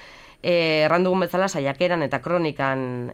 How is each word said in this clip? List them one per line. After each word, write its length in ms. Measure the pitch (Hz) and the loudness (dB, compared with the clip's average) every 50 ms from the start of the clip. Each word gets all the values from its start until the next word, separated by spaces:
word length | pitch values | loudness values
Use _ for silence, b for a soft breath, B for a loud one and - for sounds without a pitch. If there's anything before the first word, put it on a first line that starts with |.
| B B B B B B B B | B B B B B B B B
E, 400 | - - 175 170 165 160 156 156 151 | -2 0 2 2 2 2 2 2 2
erran 180 | 151 165 175 185 | 4 4 2 2
dugun 160 | 185 185 185 | 2 2 0
bezala 280 | 180 170 - 180 190 196 | 0 0 0 0 0 0
saiakeran 540 | 185 160 139 135 135 - 180 175 175 165 | -2 -2 -2 -2 -2 0 0 0 0 0
eta 180 | 147 131 139 131 | 0 -2 -2 -4
kronikan, 920 | - 160 170 175 165 156 135 - 139 135 135 131 131 127 123 123 120 120 | -2 -2 -2 0 0 -2 -2 -2 -2 -2 -2 -2 -4 -6 -6 -8 -8 -10